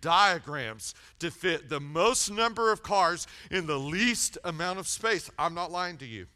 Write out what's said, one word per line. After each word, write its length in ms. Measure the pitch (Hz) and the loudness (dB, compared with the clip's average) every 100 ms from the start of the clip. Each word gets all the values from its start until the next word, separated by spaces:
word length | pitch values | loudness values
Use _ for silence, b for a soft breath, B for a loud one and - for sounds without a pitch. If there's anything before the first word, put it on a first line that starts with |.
diagrams 960 | 160 175 202 170 - 147 113 110 - - B _ | 2 6 6 4 -4 -6 -6 -8 -12 -14 B _
to 100 | 170 | -8
fit 400 | - 180 160 135 | -2 0 0 -2
the 100 | 147 | -8
most 520 | 143 156 214 254 - | -4 2 4 4 0
number 400 | 208 233 226 226 | 0 0 2 2
of 100 | 208 | 2
cars 460 | - 196 170 175 - B B | 2 4 4 2 -6 B B
in 160 | 190 156 | -4 0
the 100 | 143 | -2
least 600 | 143 175 240 226 - - | -2 0 2 2 -2 -2
amount 360 | 175 160 175 190 | -6 -4 -4 -4
of 80 | 175 | -4
space. 420 | - 226 190 - - | -2 2 0 -2 -4
I'm 160 | 165 | -2
not 180 | 170 175 | -2 -4
lying 280 | 175 180 160 | -4 -4 -6
to 80 | 127 | -12
you. 180 | 107 90 | -12 -12